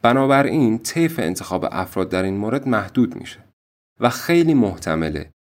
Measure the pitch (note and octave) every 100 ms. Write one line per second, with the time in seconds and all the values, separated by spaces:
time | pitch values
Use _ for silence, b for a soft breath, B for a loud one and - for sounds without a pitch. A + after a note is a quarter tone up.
0 | A#2+ B2+ C3+ C#3 C#3 D#3 B2 A2 - E3
1 | E3 E3 E2+ F#2 - F#2 - - F#2 -
2 | F#2 F#2 F#2+ G2 G#2 C3+ C3+ A2 F#2+ -
3 | A#2 - - - _ _ _ _ _ _
4 | A#2+ A#2+ - E3+ E3 C#3+ G#2 F2 - D#2+
5 | D#2+ D2+ D2 _